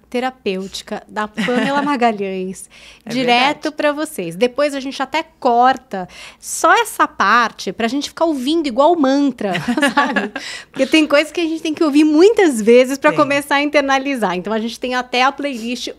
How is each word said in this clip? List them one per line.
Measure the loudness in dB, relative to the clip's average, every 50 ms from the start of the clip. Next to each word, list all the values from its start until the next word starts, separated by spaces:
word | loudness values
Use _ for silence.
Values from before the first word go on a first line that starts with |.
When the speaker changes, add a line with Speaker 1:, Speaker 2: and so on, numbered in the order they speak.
| _ _
Speaker 1:
terapêutica | -6 -4 -4 -6 -6 _ -6 -6 -6 -4 -8 -10 -12 -14 -10 -10 -12 -12 -12
da | -10 -8 -8 -8
Pamela | -6 -6 -4 -2 -2 0 0 0 0 0 -2
Speaker 2:
<laughs> | -2
Speaker 1:
Magalhães, | -2 0 0 0 0 0 -2 -4 -6 -6 -6 -6 -8 -10 -12 -16 -20 -20 -20 -20 -20 -20 _ _
Speaker 2:
É | -8
Speaker 1:
direto | -4 -2 0 2 2 2 2 2 0 -2 -6
Speaker 2:
verdade. | -6 -4
Speaker 1:
pra | -2 -2 -2
vocês. | -2 -2 -6 -6 -8 -8 -8 -8 -2
Depois | 0 0 0 0 -2 -2 -2 -4
a | -6
gente | -8 -8 -8 -8
até | -6 -4 -4 -6 -6
corta | -8 _ _ 0 2 4 4 4 4 2 0 -6 _ -10 -10 -10 -10 -14 -20 -20 -20 -20 _
só | -14 -12 -4 0 2 4 4
essa | 4 2 -2 -2 -2 -2
parte | -2 0 0 2 4 4 4 2 0 -4 -8 -10 -10
pra | -6 -4 -4
gente | -4 -4 -4 -6 -6
ficar | -4 -2 -2
ouvindo | 0 0 -2 -2 -2 0 0 -2
igual | 0 2 2 4 4 4
mantra, | 4 2 2 2 2 2 0 -2 -2 -4 -4 -4 -2 -2 -2 0
<laughs> | 0 0 0 2
sabe? | 0 0 0 -2 -4 -4 -6 -8 -12 -12 -14 -14 -16 -18 -10
Porque | -4 -2 0
tem | 2 2 2 4
coisas | 4 2 2 2 0
que | -4 -4
a | -4
gente | -4 -4 -4
tem | -6 -6 -2
que | 0 0
ouvir | 2 4 4 4
muitas | 6 6 6 6 6 6 4 4 2 2 2
vezes | 4 6 6 6 6 4 0
pra | 0 0 2
Speaker 2:
Tem. | 2 2
Speaker 1:
começar | 2 2 0 -2 0 0 0
a | 0
internalizar. | 0 2 2 0 2 2 0 0 0 -2 -2 -2 -2 -2 -2
Então, | -4 -4 -4
a | -4 -4
gente | -4 -6 -8 -8
tem | -6 -4 -4
até | -4 -4 -2 0 2 2
a | 2
playlist | 0 -2 -6 -8 -8 -8 -8 -8 -8 -8 -8 -12 -12